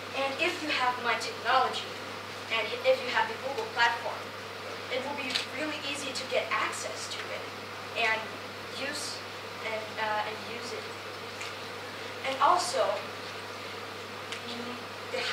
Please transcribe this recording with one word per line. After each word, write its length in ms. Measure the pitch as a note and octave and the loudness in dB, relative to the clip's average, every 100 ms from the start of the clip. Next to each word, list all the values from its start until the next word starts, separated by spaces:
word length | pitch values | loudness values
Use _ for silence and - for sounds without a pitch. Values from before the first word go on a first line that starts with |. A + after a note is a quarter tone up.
| - | -4
and 160 | B3 C4+ C4+ | 0 2 4
if 240 | F4 E4 | 2 2
you 80 | D4+ | 0
have 240 | C#4 B3 B3 | 4 4 4
my 160 | A#3+ - | 2 2
technology, 720 | A#3 - A3 B3+ - - - - - - - - - | 0 0 6 6 6 2 -4 -6 -6 -6 -8 -8 0
and 160 | - G#3+ - - | 0 2 4 6
if 160 | C4 | 6
you 80 | - A4+ | 6 4
have 80 | - | 4
the 120 | A4+ B4+ | 2 -2
Google 160 | - A4+ | -2 0
platform, 480 | - A#3+ A#3 - - - - - - - - - | 6 6 6 0 -4 -4 -8 -8 -8 -6 -6 -2
it 80 | B3+ | -2
will 160 | C#4 D4 | 0 -2
be 160 | C4 B3+ - - | 0 0 0 -2
really 240 | D#4 D4+ C#4+ | -2 -2 -2
easy 240 | C#4+ - | -2 -2
to 100 | - - | -4 0
get 160 | - - | 0 2
access 560 | - - - - - - | 0 0 -2 -4 -4 -4
to 80 | - - | -6 -4
it 80 | - - - - - - - | -6 -6 -8 -8 -8 -4 0
and 240 | A3 A3 G#3+ - - - - - | 2 2 0 -6 -8 -8 -8 -4
use, 400 | C4+ - - - - - - - A3 | -4 -2 -4 -6 -6 -8 -8 -6 -2
and, 160 | G#3+ G#3+ G#3+ | -2 -2 -2
uh, 320 | G#3+ G#3+ G#3+ | 2 2 0
and 80 | G#3+ G#3+ | -2 -6
use 160 | A#3 A#3+ | -6 -4
it. 160 | A3 - - - - - - - - - - - - - - C4+ | -6 -6 -8 -8 -8 -8 -6 -6 -6 -8 -8 -8 -8 -8 -4 -2
And 160 | C4 | 6
also, 400 | D4 F4+ - B3 G3+ - - - - - - - - - - - - - - - A#3+ | 8 8 6 4 4 2 -2 -6 -6 -6 -8 -8 -8 -8 -8 -8 -8 -8 -6 -6 -6
mm, 240 | A#3+ A#3+ B3 - - - | -6 -4 -6 -8 -8 -4
the 80 | - A#3+ | -2 2